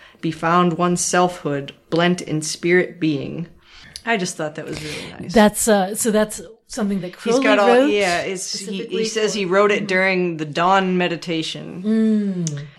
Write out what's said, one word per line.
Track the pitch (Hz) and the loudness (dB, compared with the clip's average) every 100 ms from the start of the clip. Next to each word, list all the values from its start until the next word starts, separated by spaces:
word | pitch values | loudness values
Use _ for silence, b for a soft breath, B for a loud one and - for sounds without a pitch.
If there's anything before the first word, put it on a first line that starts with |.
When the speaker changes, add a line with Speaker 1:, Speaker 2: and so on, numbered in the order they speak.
| B _ | B _
Speaker 1:
be | 165 | -6
found | 156 165 180 175 160 | -2 2 4 4 2
one | 175 175 | 2 0
selfhood, | - 180 180 180 147 143 143 - _ | 2 2 2 0 -4 -4 -6 -14 _
blent | 165 175 180 | 2 2 0
in | - 156 | -2 -4
spirit | 151 - 170 185 - - | -4 -4 2 4 2 -2
being." | 156 139 131 147 175 - B B B B 233 | -2 -2 -4 -8 -10 -14 B B B B -2
I | 220 | -2
just | 180 - | -2 -6
thought | 151 156 | -8 -8
that | - | -10
was | 151 | -10
really | 151 151 - - | -10 -10 -12 -12
nice. | - | 0
Speaker 2:
That's, | 214 208 - 226 | 4 4 4 2
uh, | 202 185 220 | 2 0 -2
so | 233 | 0
that's | 214 214 - - - - | 0 0 -4 -16 -20 -14
something | 254 202 196 | -6 -4 -4
that | 180 | -6
Crowley | - 233 254 | -6 0 2
Speaker 1:
He's | |
got | 240 208 | 4 4
all, | 202 | 6
Speaker 2:
wrote | 240 294 | 4 4
Speaker 1:
yeah, | 208 185 170 | 2 2 0
it's, | 151 185 - | -2 -6 -8
he, | - 196 | -8 -8
he | |
Speaker 2:
specifically | 190 - - 220 | -8 -4 -4 -2
Speaker 1:
says | 220 214 | -2 -2
Speaker 2:
for | 214 | -2
Speaker 1:
he | 175 | 0
wrote | 190 208 | 4 4
it | 196 - | 2 0
during | 185 190 185 180 156 | 0 2 2 0 -2
the | 151 | -4
dawn | 151 180 196 185 180 | 0 4 4 4 0
meditation. | 175 165 185 160 160 151 156 180 | 0 -2 -4 -4 -6 -10 -12 -8
Speaker 2:
Mm, | 208 220 220 214 202 180 160 143 - | -2 2 2 2 0 -2 -4 -6 -10